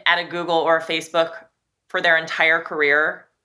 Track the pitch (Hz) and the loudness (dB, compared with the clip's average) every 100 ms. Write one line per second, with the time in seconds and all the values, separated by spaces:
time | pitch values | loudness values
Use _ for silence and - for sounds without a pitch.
0 | - 175 165 170 170 165 156 160 160 160 | 0 0 -2 -6 0 0 2 2 0 -6
1 | 156 170 165 - - _ _ _ _ 185 | -2 -2 -2 -6 -20 _ _ _ _ -2
2 | 175 160 165 - 160 165 165 160 147 147 | 2 2 0 0 2 2 -2 -2 2 2
3 | 156 - _ _ | 0 -4 _ _